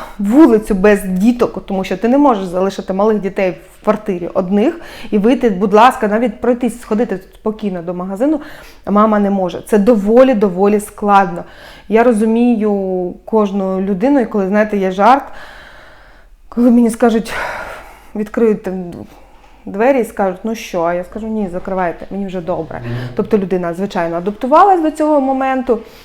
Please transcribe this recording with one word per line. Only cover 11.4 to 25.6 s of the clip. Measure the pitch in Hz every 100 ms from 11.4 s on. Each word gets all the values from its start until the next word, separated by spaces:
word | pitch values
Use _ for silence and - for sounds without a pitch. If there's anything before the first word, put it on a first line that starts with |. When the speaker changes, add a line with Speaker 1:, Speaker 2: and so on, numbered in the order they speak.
| - - - - -
Speaker 1:
Я | 214
розумію | 240 214 220 226 240 226 208 202 190 185 180 - -
кожну | 220 208 202 190 190
людину, | 190 196 254 285
і | 220
коли, | 214 190
знаєте, | 208 214 208
є | 190
жарт, | 185 208 277 - - - - - - - - - - - - -
коли | - 247
мені | 240 233
скажуть, | 226 233 220 - - - - - - - - - 208
відкриють | 214 - 226 208
там | 196 185 175 104 104 - - - - - 202
двері | 190 247 277
і |
скажуть: | 220 - 190 185
"Ну | 220 220
що?" | - 180
А | 165
я | 175
скажу: | 185 220 220
"Ні, | 220 196
закривайте, | 180 196 190 175 165 -
мені | 190 196
вже | 180
добре". | 170 160 156 -
Speaker 2:
Мгм. | 120 123 123 -
Speaker 1:
Тобто | 208 214
людина, | 190 185 170
звичайно, | 170 202 196 170 170
адаптувалась | 180 208 254 302 403 370
до | 311
цього | 302 302 302
моменту, | 262 269 269 262